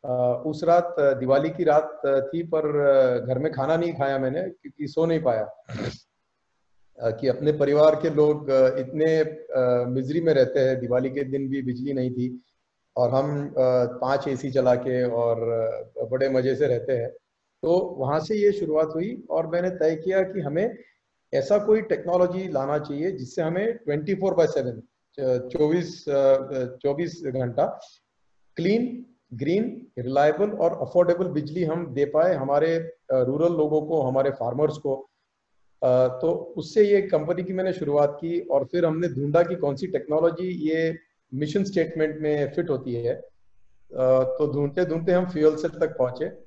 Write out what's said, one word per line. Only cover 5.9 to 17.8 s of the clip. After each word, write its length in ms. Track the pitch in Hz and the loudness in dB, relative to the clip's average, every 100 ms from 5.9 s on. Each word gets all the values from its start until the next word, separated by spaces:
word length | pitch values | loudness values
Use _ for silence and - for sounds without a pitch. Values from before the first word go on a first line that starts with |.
| - _ _ _ _ _ _ _ _ _ - | -10 _ _ _ _ _ _ _ _ _ -6
अ, 100 | 117 | -4
कि 180 | 110 135 | 0 -2
अपने 240 | 120 147 | 0 0
परिवार 420 | 147 139 147 156 | 2 2 6 6
के 160 | 151 160 | 6 0
लोग, 380 | 151 151 147 135 | 2 2 2 2
अ, 300 | 135 131 131 | 4 4 2
इतने, 380 | 131 156 160 160 156 - - | -6 0 2 2 0 -4 -4
अ, 300 | 131 123 123 123 | 0 2 2 0
misery 320 | 127 131 156 | -2 -2 0
में 140 | 165 | 2
रहते 260 | 139 127 143 | 4 4 4
हैं, 200 | 131 127 | 2 0
दिवाली 300 | 120 123 131 | 0 0 0
के 140 | 135 | -4
दिन 240 | 131 139 135 | -4 -4 -4
भी 140 | 139 | -4
बिजली 300 | 127 123 139 | -4 -6 -4
नहीं 200 | 135 127 | -4 -4
थी 320 | 123 123 127 _ _ _ _ _ - | -2 -6 -6 _ _ _ _ _ 0
और 140 | 123 | 2
हम, 380 | 131 147 143 143 | 2 0 -4 -4
अ, 40 | 135 127 127 120 | 0 2 4 0
पांच 420 | - 131 139 147 | -2 0 0 -2
एसी 220 | 131 139 | -4 -2
चला 240 | 131 127 | 0 4
के 360 | 123 127 127 123 | 2 2 -2 0
और, 400 | 117 117 113 113 113 113 113 - - | 0 0 0 -2 -2 -2 -4 -10 -8
अ, 40 | |
बड़े 240 | 120 131 135 | -4 0 2
मजे 260 | 131 127 | 2 0
से 120 | 131 143 | 0 2
रहते 260 | 120 - | 0 0
हैं। 180 | 123 117 - _ _ _ _ | -2 -4 -10 _ _ _ _
तो 340 | 156 180 | 0 2